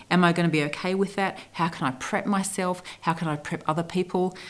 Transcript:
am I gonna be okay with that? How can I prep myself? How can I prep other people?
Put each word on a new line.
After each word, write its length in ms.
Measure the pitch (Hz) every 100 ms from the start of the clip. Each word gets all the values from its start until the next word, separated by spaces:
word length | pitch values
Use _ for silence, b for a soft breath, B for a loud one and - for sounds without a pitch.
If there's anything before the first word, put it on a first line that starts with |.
| -
am 140 | 180
I 100 | 175
gonna 160 | 170 170
be 140 | 151 147
okay 300 | - 180 190
with 200 | 196 202
that? 220 | 190 - B
How 140 | - 170
can 200 | - 139
I 40 |
prep 340 | 127 - 208 -
myself? 580 | 196 190 - 185 180 B B
How 120 | -
can 140 | 165 165
I 100 | 151
prep 260 | - 160 -
other 160 | 156
people? 520 | 170 185 185 185 180 180 B